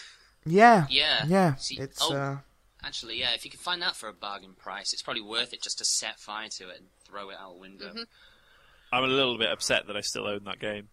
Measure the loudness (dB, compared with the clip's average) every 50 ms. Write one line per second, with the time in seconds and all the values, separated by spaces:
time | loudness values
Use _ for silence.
0 | -16 -18 -20 -20 -20 _ _ _ -2 2 6 10 10 10 10 10 6 4 4 2
1 | 4 4 2 2 2 2 4 4 4 4 2 0 -4 -8 -8 -8 -10 -8 -4 -2
2 | -2 0 0 -2 -2 -4 -6 -8 -10 _ _ _ _ _ _ _ -14 -12 -10 -10
3 | -10 -8 -6 -4 -2 -2 -2 -2 -4 -10 -16 -10 -6 -6 -4 -4 -4 -4 -6 -6
4 | -8 -12 -12 -10 -8 -8 -8 -8 -10 -16 -20 _ -12 -10 -10 -6 -6 -6 -6 -4
5 | -6 -6 -6 -6 -6 -4 -4 -4 -4 -4 -6 -10 -8 -8 -6 -4 -2 -2 -2 -2
6 | -2 -4 -8 -10 -10 -10 -10 -8 -8 -10 -12 -12 -14 -14 -16 -18 -20 _ _ _
7 | _ -16 -14 -12 -12 -12 -14 -14 -16 -16 -18 -18 -20 -20 -18 -16 -16 -14 -14 -14
8 | -16 -16 _ _ -20 -20 -20 _ _ _ -20 -20 -20 _ _ _ _ _ 0 0
9 | 2 2 4 4 4 2 2 0 0 0 0 0 0 0 0 0 0 -2 -6 -6
10 | -4 -4 -4 -4 -4 -4 -4 -6 -6 -8 -8 -6 -6 -6 -6 -6 -8 -14